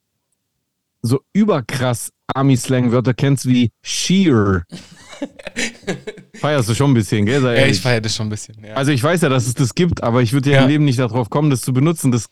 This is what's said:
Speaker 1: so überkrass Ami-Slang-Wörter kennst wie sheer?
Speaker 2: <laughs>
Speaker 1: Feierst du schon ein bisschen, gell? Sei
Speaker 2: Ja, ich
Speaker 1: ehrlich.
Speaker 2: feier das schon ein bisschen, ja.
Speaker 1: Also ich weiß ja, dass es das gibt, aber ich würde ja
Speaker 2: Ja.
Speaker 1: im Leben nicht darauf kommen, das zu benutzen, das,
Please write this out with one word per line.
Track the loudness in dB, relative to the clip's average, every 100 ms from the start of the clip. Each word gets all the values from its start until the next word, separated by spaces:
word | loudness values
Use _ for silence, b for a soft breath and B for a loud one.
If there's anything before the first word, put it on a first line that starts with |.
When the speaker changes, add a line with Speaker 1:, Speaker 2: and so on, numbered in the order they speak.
| _ _ _ _ _ _ _ _ _ _
Speaker 1:
so | -4 -4 _
überkrass | -2 0 0 -2 -4 -4 -4 -8 _ -10
Ami-Slang-Wörter | -2 2 2 2 0 2 0 0
kennst | 0 0 0 0
wie | 2 0 _
sheer? | -10 -8 -2 2 4 4 2 0 -4
Speaker 2:
<laughs> | -16 -20 -20 -20 -14 -14 -14 -16 -10 -10 -10 -10 -10 -10 -18 -20 -6
Speaker 1:
Feierst | -2 0 0
du | 0
schon | 2
ein |
bisschen, | 2 2 0 0
gell? | 2
Sei | 2
Speaker 2:
Ja, | 2
ich |
Speaker 1:
ehrlich. | 2 2
Speaker 2:
feier | 0 0
das | -2 -6
schon | -6
ein |
bisschen, | -8 -14 -20
ja. | -12 -4
Speaker 1:
Also | 0
ich | 0
weiß | 0 0
ja, | 2
dass | 0 -2
es | -2
das | -2
gibt, | 0 -2 0
aber | 0 0
ich | 2
würde | 0 2
ja | 2
Speaker 2:
Ja. |
Speaker 1:
im | 4
Leben | 2 0
nicht | 0
darauf | -2 -2 -2
kommen, | 0 0
das | 0
zu | -2
benutzen, | 0 0 0 0
das, | 0 -2